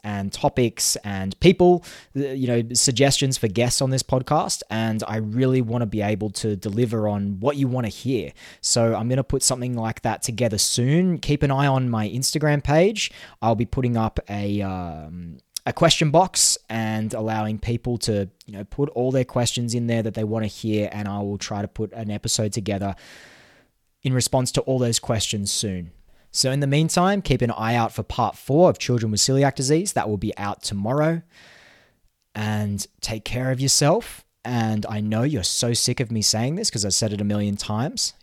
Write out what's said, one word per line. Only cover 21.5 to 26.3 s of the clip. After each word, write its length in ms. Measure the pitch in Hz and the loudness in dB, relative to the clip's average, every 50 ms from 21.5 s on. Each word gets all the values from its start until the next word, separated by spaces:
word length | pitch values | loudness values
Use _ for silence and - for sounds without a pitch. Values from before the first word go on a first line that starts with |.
| 113 101 101 | -6 -6 -6
to 60 | 104 | -6
put 240 | - - 110 101 - | -6 -6 -8 -8 -8
an 200 | 117 113 104 104 | -8 -8 -6 -6
episode 400 | 104 - 113 - - 110 104 - | -6 -4 -4 -2 -2 -2 -2 -2
together 420 | 117 98 104 101 95 101 98 92 - - - - - - - - - - - _ _ _ _ _ _ _ _ _ _ - | -4 -4 -2 -2 -2 -2 -4 -6 -8 -12 -20 -20 -20 -20 -20 -20 -20 -20 -20 _ _ _ _ _ _ _ _ _ _ -2
in 100 | 135 131 | 0 0
response 400 | 127 - - - 131 127 120 - | 0 0 2 2 0 0 0 0
to 80 | 143 | -2
all 180 | - - 131 127 | 0 2 2 2
those 220 | 123 117 113 - | 2 2 0 0
questions 500 | - - 120 107 - - - 104 101 98 | 0 -2 -2 -2 -2 -2 -2 -4 -4 -2
soon. 400 | - - - 104 92 90 85 82 - - - _ - _ _ _ | -2 -2 -2 -4 -4 -6 -8 -10 -14 -20 -20 _ -20 _ _ _